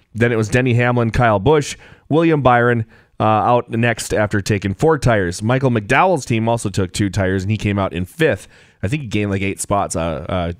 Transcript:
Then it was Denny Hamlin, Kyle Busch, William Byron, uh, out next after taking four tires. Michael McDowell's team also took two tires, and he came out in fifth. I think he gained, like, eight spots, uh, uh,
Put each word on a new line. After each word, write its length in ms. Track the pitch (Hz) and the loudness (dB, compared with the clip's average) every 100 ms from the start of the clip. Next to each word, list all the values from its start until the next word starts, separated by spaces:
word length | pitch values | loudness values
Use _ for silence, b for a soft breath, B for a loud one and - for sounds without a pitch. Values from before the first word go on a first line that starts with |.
| B | B
Then 180 | - 120 | 0 0
it 60 | 113 | 2
was 120 | 104 | 0
Denny 240 | 127 131 117 | 2 2 2
Hamlin, 360 | 123 120 117 | 2 2 0
Kyle 280 | 104 120 104 | 2 2 4
Busch, 360 | 101 156 139 - B B B | 4 2 0 -8 B B B
William 320 | 147 170 151 | 2 2 4
Byron, 440 | 123 120 120 120 110 b b b | 4 4 4 2 -2 b b b
uh, 40 | |
out 460 | 110 107 101 123 - | 0 2 2 2 0
next 440 | 113 120 113 - | 0 0 0 -2
after 260 | 90 104 104 | -2 0 -2
taking 320 | 95 104 98 92 | 0 -2 -2 0
four 220 | 156 160 | 2 2
tires. 440 | 127 110 90 87 | 2 0 0 -2
Michael 300 | 107 131 131 | -2 0 0
McDowell's 540 | 117 101 135 185 170 - | -2 0 2 2 0 -2
team 220 | 113 113 | -2 0
also 220 | 117 107 | -2 -2
took 240 | 98 92 | -4 -4
two 160 | - 101 | -2 -4
tires, 340 | 92 95 95 | -2 -2 -2
and 80 | 95 | -2
he 60 | 110 | -2
came 220 | 104 101 | -2 -2
out 120 | 95 | -2
in 140 | 82 92 | -4 -8
fifth. 420 | - 156 107 - b b b | -2 -2 -2 -6 b b b
I 60 | 95 | -6
think 120 | 151 | -6
he 60 | 127 | -4
gained, 240 | 107 101 | -4 -2
like, 100 | 98 | -2
eight 180 | 98 - | -4 -6
spots, 340 | - 101 90 90 | -4 -2 -2 -4
uh, 300 | 82 73 85 | -4 -6 -6
uh, 240 | 92 85 87 | -6 -6 -6